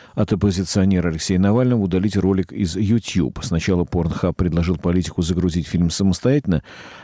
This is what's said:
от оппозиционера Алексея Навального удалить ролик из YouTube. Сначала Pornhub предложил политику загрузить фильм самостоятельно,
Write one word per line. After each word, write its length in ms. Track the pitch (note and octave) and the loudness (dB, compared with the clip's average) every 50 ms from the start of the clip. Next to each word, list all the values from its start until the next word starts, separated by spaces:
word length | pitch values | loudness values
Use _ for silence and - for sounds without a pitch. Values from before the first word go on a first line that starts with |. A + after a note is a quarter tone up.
| - - - | -20 -12 -4
от 180 | - G#2+ - A2 | -4 -2 0 0
оппозиционера 760 | F2 G2+ G2+ F2 F#2+ F#2 - - G#2 F#2+ G2 F#2+ F2+ E2+ F2 | 2 2 2 2 0 -2 -2 0 2 2 4 2 2 2 0
Алексея 280 | D#2+ D#2+ - - F#2+ F2+ | -2 -4 -2 0 2 2
Навального 440 | F#2+ G2+ G#2+ B2 B2+ B2+ B2 A2+ | 4 4 2 2 2 2 2 2
удалить 360 | G2 F2+ F2 F#2 G2 G#2+ G2 G2+ | 0 0 0 0 0 0 0 2
ролик 340 | F2+ F#2+ G2 F#2+ F2+ - | 2 2 2 2 0 -4
из 240 | - A2 G#2 E2 E2+ | -2 -4 -4 -2 -2
YouTube. 640 | F#2 A2 G2 A#2 A2+ - - - F#2 D#2 B1 - - - | -2 0 2 2 0 0 -2 -2 0 -2 -2 -2 -6 -6
Сначала 400 | - E2+ D#2+ - - F#2 F2 E2+ | -2 -2 -2 0 0 0 0 0
Pornhub 500 | - - F2 D#2+ E2 - - - F2 D#2 | 0 0 -2 -2 -2 -2 -2 -2 -2 0
предложил 440 | - F#2 E2+ D#2 E2+ E2 F2 F2 D2+ | 0 -2 0 0 0 0 0 -2 -2
политику 440 | - F2 E2+ F#2 E2 D#2+ - - | 0 0 0 0 0 -2 -2 -4
загрузить 460 | E2+ D#2+ F2+ F2 F2+ F2+ D#2+ F2+ D2+ - | -2 0 0 0 0 0 0 0 -4 -2
фильм 240 | - E2+ F2 E2 | 0 0 0 0
самостоятельно, 720 | - - G2 G2 F2+ - - B2 C#3 D3 - G2+ E2 - - - - - - - - - | 0 0 0 0 0 0 0 0 0 0 0 0 -2 -2 -2 -6 -20 -20 -20 -20 -20 -20